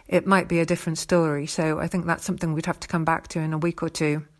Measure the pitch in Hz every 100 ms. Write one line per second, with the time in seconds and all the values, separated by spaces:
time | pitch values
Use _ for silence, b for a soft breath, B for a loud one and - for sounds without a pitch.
0 | - 180 190 190 - 170 165 175 175 160
1 | - 175 160 143 151 - 156 151 170 185
2 | 170 160 - 180 165 156 175 - - 170
3 | 160 165 - 170 156 156 170 170 165 165
4 | 156 147 151 _